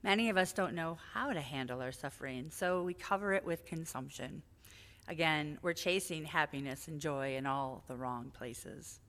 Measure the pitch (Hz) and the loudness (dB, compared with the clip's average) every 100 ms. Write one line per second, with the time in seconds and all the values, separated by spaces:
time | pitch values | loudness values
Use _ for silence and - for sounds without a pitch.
0 | 208 202 226 190 185 - 185 170 165 165 | 6 6 6 6 4 4 2 2 -2 -4
1 | - 220 269 196 135 139 127 127 127 131 | -6 -2 0 0 0 -2 -2 -2 -4 -4
2 | 143 - 135 127 147 - 180 180 180 180 | -6 -6 -6 -4 -6 0 2 2 0 -4
3 | - 196 202 196 180 165 - 160 165 131 | 0 2 4 2 2 -2 -2 -6 -4 -4
4 | 135 - 127 151 - - - - - - | -6 -6 -8 -8 -12 -20 -20 -20 -20 -20
5 | - 165 160 151 151 147 175 170 - 180 | -8 2 4 4 0 -2 -2 0 2 2
6 | 190 165 151 165 143 139 139 131 - 151 | 2 -4 0 2 2 0 -4 -6 -6 -4
7 | 151 139 135 131 139 135 135 127 - 127 | -2 0 0 0 0 0 0 -4 -10 -6
8 | 127 123 131 - 123 117 - 98 - - | -4 -4 -6 -8 -10 -8 -10 -12 -14 -16